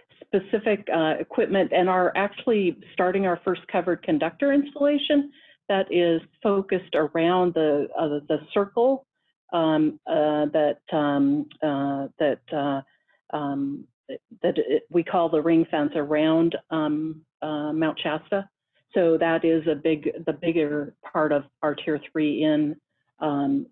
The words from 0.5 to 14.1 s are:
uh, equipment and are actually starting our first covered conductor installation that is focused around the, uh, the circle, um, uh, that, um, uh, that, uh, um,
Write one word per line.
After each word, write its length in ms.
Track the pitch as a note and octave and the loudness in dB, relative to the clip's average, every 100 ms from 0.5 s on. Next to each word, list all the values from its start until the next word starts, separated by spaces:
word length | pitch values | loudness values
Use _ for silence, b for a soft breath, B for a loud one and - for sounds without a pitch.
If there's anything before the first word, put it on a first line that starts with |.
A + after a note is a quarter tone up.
| G#3+ G#3+ G#3 - | -2 0 -2 -2
uh, 220 | E3 D#3 D#3 | 0 0 0
equipment 520 | - - G3+ G3 F3 | -4 -2 0 0 2
and 160 | E3+ F3+ | 2 2
are 240 | F#3 F3+ - | 2 2 0
actually 600 | G3+ - - A3 F#3 - - | -4 -4 -2 0 0 -2 -8
starting 340 | - F#3 F#3+ F#3+ | -2 0 0 0
our 120 | E3+ - | -2 -2
first 160 | F3 - | -4 -4
covered 300 | G3 F3 E3+ | -2 -2 -2
conductor 520 | - D#3 D#3+ - C#4+ | 0 -2 -2 -2 2
installation 800 | C#4+ C#4+ - C#4+ D4 C#4 D4 C#4+ B B B - | 2 0 0 2 2 2 2 0 B B B -2
that 180 | G3 F#3+ | -2 0
is 280 | F3 F3 E3 - _ | 2 2 2 -2 _
focused 540 | A3 G3 G3 F#3 F3+ E3 | 0 0 0 -2 -2 -2
around 580 | D3+ E3 E3 F#3 F3+ | 0 0 2 4 2
the, 340 | E3+ D#3 D3 C#3 - | 2 2 2 0 -2
uh, 120 | D#3 D3 D3 | -2 -2 -2
the 120 | D3+ D3+ - | -4 -2 -2
circle, 500 | G3+ - B3 C4+ - _ _ _ _ | -2 2 2 0 -4 _ _ _ _
um, 460 | F3 D#3+ D#3 D#3 D3+ - | -2 2 2 2 -2 -4
uh, 380 | D#3+ D3+ D3+ D3 | 0 2 2 0
that, 320 | D#3 D3 - - | 2 0 -2 -4
um, 540 | E3 D3 C#3+ C#3 D3 - - | -2 0 2 2 0 -4 -6
uh, 460 | D#3 C#3 C#3 C#3 C#3 - | -4 -2 -2 -4 -6 -2
that, 220 | D3+ B2+ - | 0 -2 -4
uh, 300 | D#3 C#3 C#3 - _ _ _ - D3+ | -4 -2 -4 -6 _ _ _ -12 -8
um, 460 | C#3+ C#3 C#3 C#3+ - _ - | -4 -4 -4 -8 -12 _ -16